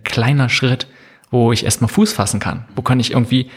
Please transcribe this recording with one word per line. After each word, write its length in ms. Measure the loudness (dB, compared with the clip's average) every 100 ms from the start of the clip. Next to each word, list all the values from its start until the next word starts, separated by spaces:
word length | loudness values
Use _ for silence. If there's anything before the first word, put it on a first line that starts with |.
kleiner 440 | -4 -2 2 2 2
Schritt, 380 | 0 0 0 -4 -16 -20 -20 _
wo 220 | 2 2
ich 120 | 2
erstmal 240 | 0 -2 0
Fuß 240 | 2 0
fassen 280 | 0 -4 -4
kann? 260 | -6 -8 -10 -6
Wo 60 |
kann 180 | 0 0
ich 120 | 0
irgendwie 360 | 0 0 0 -2